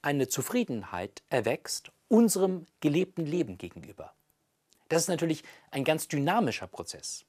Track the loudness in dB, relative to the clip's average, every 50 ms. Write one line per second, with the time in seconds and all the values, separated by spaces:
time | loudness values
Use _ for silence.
0 | 0 0 2 2 0 0 0 -4 -4 0 0 0 0 0 -2 -6 -6 -6 -6 -6
1 | -6 -6 _ -16 _ _ -2 0 2 0 -2 -2 _ -8 -10 -10 -10 -14 _ _
2 | _ _ 6 6 8 6 4 2 2 0 0 -4 -8 _ _ _ 0 2 2 2
3 | 0 0 _ -6 -4 -2 0 -2 -2 -2 -6 -12 -12 -14 -14 -14 -18 -18 -16 -16
4 | -18 -18 _ _ _ _ _ _ _ _ _ _ _ _ _ _ _ _ 0 2
5 | 2 2 0 0 0 0 -2 -4 -6 -18 -20 -20 _ _ -6 -2 2 2 2 0
6 | 0 -2 -2 0 2 4 4 4 2 2 0 -2 -8 -12 -12 -12 -12 -12 -12 -12
7 | -12 -12 -12 -12 -16